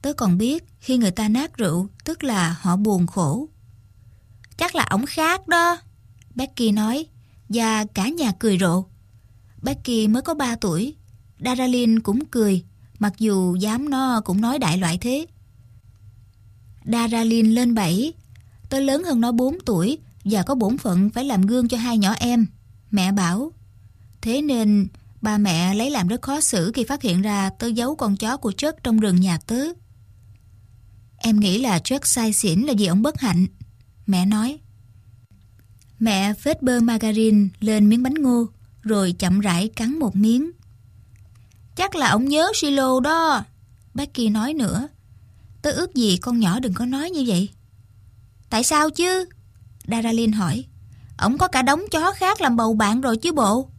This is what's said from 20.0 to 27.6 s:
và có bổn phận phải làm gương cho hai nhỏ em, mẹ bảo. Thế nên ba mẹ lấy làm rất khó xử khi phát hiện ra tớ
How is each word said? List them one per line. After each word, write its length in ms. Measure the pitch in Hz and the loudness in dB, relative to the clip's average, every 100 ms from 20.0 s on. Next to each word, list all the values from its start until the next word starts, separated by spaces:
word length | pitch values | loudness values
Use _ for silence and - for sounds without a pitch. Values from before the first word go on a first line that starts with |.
| - - | -10 -10
và 200 | 196 214 | -2 -2
có 120 | 180 269 | 0 0
bổn 220 | 202 269 | 0 -2
phận 320 | - 180 202 | 0 2 2
phải 140 | 240 | 0
làm 180 | 277 214 | -2 0
gương 260 | 190 247 240 | 2 2 0
cho 100 | 240 | -2
hai 200 | 240 233 | -2 2
nhỏ 160 | 196 | 2
em, 320 | 220 240 240 220 - - - - | 0 0 2 0 -2 -20 -20 -4
mẹ 200 | 202 185 | 0 2
bảo. 400 | 202 175 185 294 - - - - - - - | 2 0 -2 -4 -10 -20 -20 -20 -20 -20 -10
Thế 200 | 226 254 | -4 -2
nên 460 | 302 247 214 208 190 - - - | 0 0 4 2 0 -6 -20 -8
ba 160 | 214 208 | -2 0
mẹ 360 | 208 165 180 | 2 2 0
lấy 160 | 202 254 | 0 -2
làm 180 | 285 175 | 0 -2
rất 140 | 240 | -2
khó 200 | - 285 | -4 -2
xử 300 | 302 202 170 | 0 0 -2
khi 120 | 240 | -2
phát 180 | 220 277 | -4 -4
hiện 200 | 240 175 | 0 0
ra 280 | 208 202 190 | 0 -2 -4
tớ 180 | 190 | -4